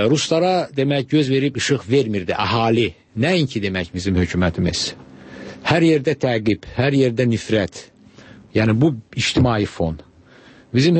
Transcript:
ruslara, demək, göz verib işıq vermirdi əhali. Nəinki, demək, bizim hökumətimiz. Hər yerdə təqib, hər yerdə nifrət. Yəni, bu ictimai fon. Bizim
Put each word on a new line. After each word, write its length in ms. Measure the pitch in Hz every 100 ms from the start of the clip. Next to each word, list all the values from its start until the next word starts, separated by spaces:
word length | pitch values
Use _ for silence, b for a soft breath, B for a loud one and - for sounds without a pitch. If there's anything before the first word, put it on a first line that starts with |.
| 110
ruslara, 560 | 147 - 160 180 185 151 139
demək, 320 | 139 143 123
göz 220 | 151 131
verib 240 | 135 139 -
işıq 320 | - 135 104
vermirdi 460 | 139 117 101 87 90
əhali. 560 | 98 117 113 113 101 - _ 110
Nəinki, 480 | 147 185 139 110
demək, 300 | 98 95 87 92
bizim 240 | 95 90
hökumətimiz. 640 | 87 87 90 92 85 - - - - B B B B B
Hər 240 | - 165 165
yerdə 260 | 151 143 143
təqib, 480 | 127 113 107 98 - -
hər 160 | 139
yerdə 340 | 139 127 113 123
nifrət. 600 | 110 - 110 90 - - _ B B B B B
Yəni, 220 | 107 110 110
bu 180 | 160 117 - -
ictimai 480 | - 160 123 110 104
fon. 320 | - 82 78 - _ B B B B B
Bizim 240 | 123 160